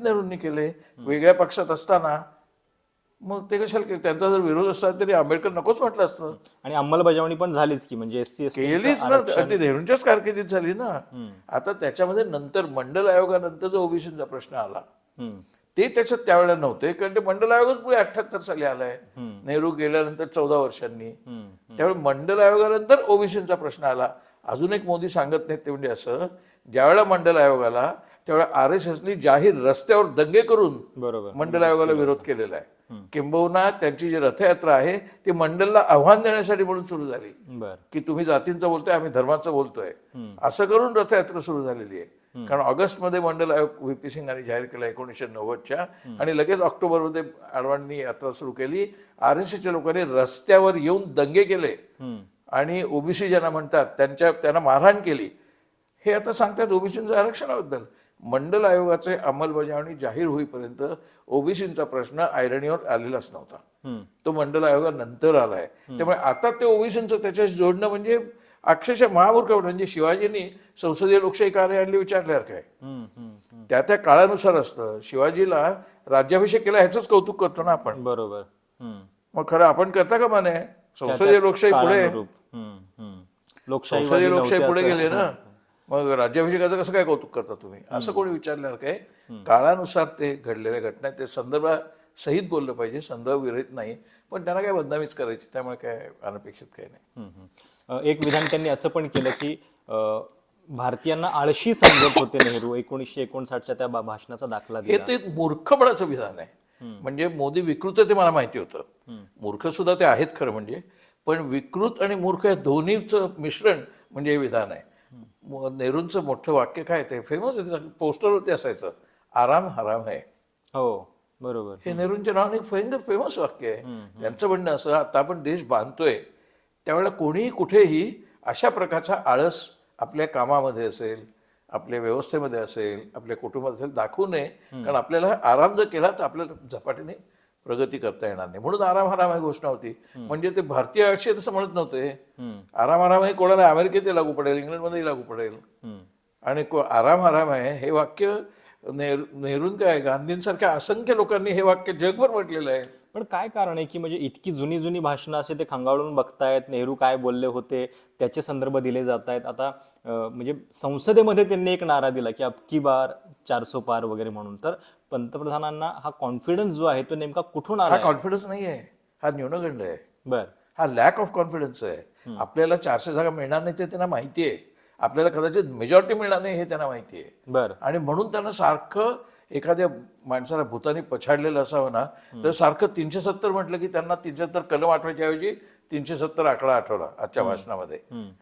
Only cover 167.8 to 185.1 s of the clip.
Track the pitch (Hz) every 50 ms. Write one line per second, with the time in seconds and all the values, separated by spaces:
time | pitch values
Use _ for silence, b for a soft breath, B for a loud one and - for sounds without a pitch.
167.8 | 185 165 175 185 - 165 156 165 - 190 196 196 202 196 196 202 196 180 147 120
168.8 | - - _ _ _ _ _ _ - 151 143 143 131 131 160 180 170 160 139 117
169.8 | 98 87 80 - - _ _ _ _ 131 127 117 98 - _ _ _ _ _ -
170.8 | 165 139 123 117 120 151 - 214 208 - - 180 170 165 156 160 147 131 117 -
171.8 | 113 98 82 78 - _ _ _ _ 120 113 104 113 - - 156 160 160 175 170
172.8 | - 147 120 117 - 170 151 151 165 165 160 156 139 135 151 160 165 175 160 -
173.8 | 185 165 190 180 180 180 160 117 139 139 - 170 165 143 98 85 - _ b b
174.8 | b b b b - 117 120 151 165 175 156 156 156 165 160 202 185 139 127 113
175.8 | 117 123 170 185 190 190 220 214 214 202 190 180 185 196 180 170 175 170 160 151
176.8 | 151 135 123 117 101 - - 85 - - _ _ _ 131 127 131 120 101 95 -
177.8 | - 135 156 175 151 143 151 180 214 214 208 208 202 214 190 175 - 151 151 147
178.8 | - - - 202 220 240 240 240 b b b b b b - 143 139 165 170 170
179.8 | 180 170 127 - - - _ _ - 131 127 127 127 - 165 156 147 110 117 117
180.8 | - - 147 170 156 - 127 120 - - 147 143 147 156 151 143 135 123 151 143
181.8 | 131 131 117 113 135 - - - _ _ 120 117 123 160 165 - 170 147 147 -
182.8 | 208 196 202 175 156 156 156 190 180 202 190 196 - 202 190 196 180 160 180 170
183.8 | 175 180 - 165 156 170 175 175 - 170 143 147 170 165 170 175 156 - 156 143
184.8 | 160 170 165 156 160 165